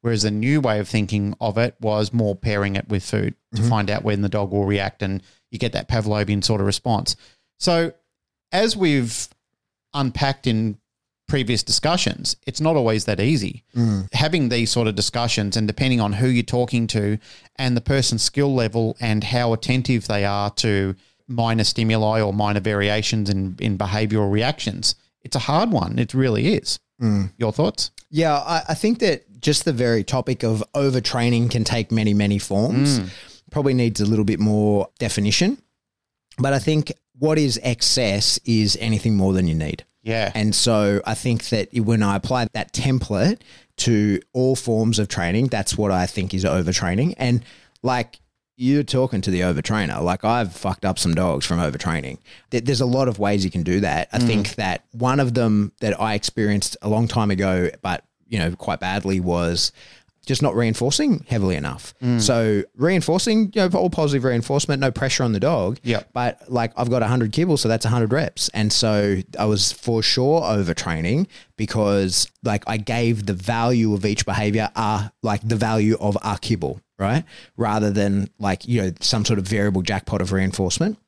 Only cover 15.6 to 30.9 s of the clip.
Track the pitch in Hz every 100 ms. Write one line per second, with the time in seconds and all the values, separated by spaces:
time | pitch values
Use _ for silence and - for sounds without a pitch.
15.6 | 107 - 131 123 104 101 127 120 117 123
16.6 | 120 120 113 113 104 107 - - - -
17.6 | 131 120 - 139 123 113 - - 143 131
18.6 | 110 117 110 - 117 107 101 123 120 113
19.6 | - 127 127 123 - 104 101 101 101 -
20.6 | 117 101 98 98 _ _ _ 120 117 113
21.6 | 104 - 110 110 107 113 107 101 104 104
22.6 | 95 104 101 104 107 110 101 98 95 92
23.6 | 113 95 101 104 110 107 101 104 120 151
24.6 | - 90 - - _ _ 131 131 113 151
25.6 | 226 170 85 117 120 131 131 110 135 208
26.6 | - - _ _ 117 104 95 - 113 107
27.6 | 170 - - - _ 151 160 147 143 165
28.6 | - 160 214 226 214 143 _ - - 147
29.6 | - 120 123 113 98 131 120 127 113 110
30.6 | 107 143 139